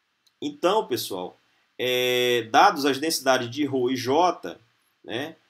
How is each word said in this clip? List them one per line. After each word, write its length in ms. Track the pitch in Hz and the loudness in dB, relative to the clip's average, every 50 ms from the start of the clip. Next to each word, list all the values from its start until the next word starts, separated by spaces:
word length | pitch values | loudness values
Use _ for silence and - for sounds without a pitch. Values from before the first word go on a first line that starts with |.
| _ _ _ _ _ _ _ _ | _ _ _ _ _ _ _ _
então, 460 | - 151 143 - - 175 202 220 196 190 | -10 -10 -4 -2 0 2 2 2 0 -2
pessoal, 500 | - - - - 104 90 90 - - _ _ _ _ _ _ _ _ - | -4 -6 -4 -6 -8 -8 -8 -10 -12 _ _ _ _ _ _ _ _ -6
é, 640 | 117 127 127 123 127 123 123 123 123 123 120 120 110 | -4 -2 0 0 0 0 2 2 2 2 2 0 0
dados 420 | 110 110 143 175 202 190 151 135 | 2 4 6 6 6 4 2 0
as 140 | 143 135 131 | -2 0 -2
densidades 500 | 147 160 160 - - 135 131 127 120 117 | -2 -4 -4 -2 2 2 2 2 0 -4
de 160 | 120 143 151 | -6 -4 -4
Rho 260 | 135 131 131 123 127 | -2 0 0 0 0
e 60 | 135 123 | -2 -2
J, 600 | 113 123 135 156 180 180 170 - - 87 82 - _ _ _ _ _ _ _ _ _ | -2 0 2 4 4 2 0 -2 -8 -14 -14 -16 _ _ _ _ _ _ _ _ _
né, 320 | - 107 120 143 160 160 - _ _ | -10 -8 -8 -8 -10 -12 -18 _ _